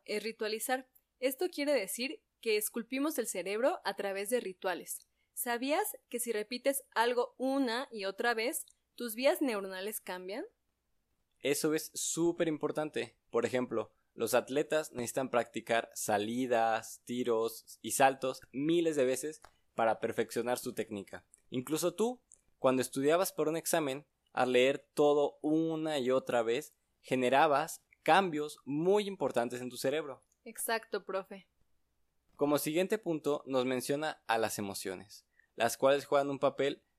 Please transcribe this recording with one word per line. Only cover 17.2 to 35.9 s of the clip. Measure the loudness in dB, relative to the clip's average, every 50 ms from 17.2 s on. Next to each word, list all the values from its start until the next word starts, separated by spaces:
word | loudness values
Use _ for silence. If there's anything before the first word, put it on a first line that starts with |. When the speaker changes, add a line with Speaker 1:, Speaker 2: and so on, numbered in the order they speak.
| 0 2 2 2 0 0 -4 -8 -14 -20 -18 -12
Speaker 2:
y | -8 -4
saltos | 2 6 6 6 6 2 -2 -4 -6 -6 -12 -12
miles | -8 -4 0 2 2 2 2 2 2
de | 2 2
veces | 2 2 0 -4 -6 -10 -12 -16 -20 _ _ _ _ _
para | 0 2 2 2 0
perfeccionar | -2 -2 -2 -2 -4 -2 -2 -2 -2 0 -2 -2
su | -4 -6 -6
técnica. | -6 -6 -6 -6 -10 -10 -10 -14 -18 -18 _ _ _ _ _
Incluso | -8 -6 -4 -2 -2 0 0 -2 0
tú, | 0 -2 -2 -2 -6 _ _ -20 -20 _ _ _ _
cuando | 2 2 4 4 0
estudiabas | -2 -2 0 2 2 4 4 2 0 -2
por | -2 -2 -2
un | -2 -2
examen, | -2 0 0 0 0 0 -4 -6 -10 _ _ _ _ _
al | -2 0 2 4
leer | 6 6 6 6 4 0 -4 _ _
todo | 4 6 6 6 6 4 2 0 -2
una | -2 2 2 2 2 2 0 -2 -2 -2 -2 0
y | 2 4
otra | 4 2 2 2 2 2 2
vez, | 2 0 0 -2 -6 -12 _ _ _ _ _
generabas | _ -2 0 2 4 4 6 6 6 6 4 2 0 -2 -6 -12 _ _ _ _ _
cambios | 4 6 6 4 4 0 -4 -6 -6 -10 -12 _
muy | -6 -4 0 2 4 4 4 2 0
importantes | -4 -4 -4 -2 0 0 -2 -2 -4 -6
en | -8 -10
tu | -8 -4
cerebro. | -2 -2 -2 -2 -4 -6 -10 -14 _ _ _ _ _
Speaker 1:
Exacto, | -18 -12 -8 -6 -4 -4 -4 -4 -6 -8 -8 -6
profe. | -6 -6 -6 -6 -8 -12 -18 -18 _ _ _ _ _ _ _ _ _ _ _ _ _ _ _ _ _ _
Speaker 2:
Como | 0 2 2 2 2
siguiente | 2 0 0 0 2 2 0 -2
punto, | -2 -2 -4 -2 0 0 0 0 -2 0
nos | 0 2 2
menciona | 2 0 0 0 -2 -2 -2 -2 -4 -6 -6 _ 0
a | 2 2
las | 2 0 0 -2
emociones, | -4 -4 -6 -6 -6 -6 -6 -8 -10 -14 -20 -20 -20 _ _ _ _ _ _
las | 0 0 0 2
cuales | 2 4 4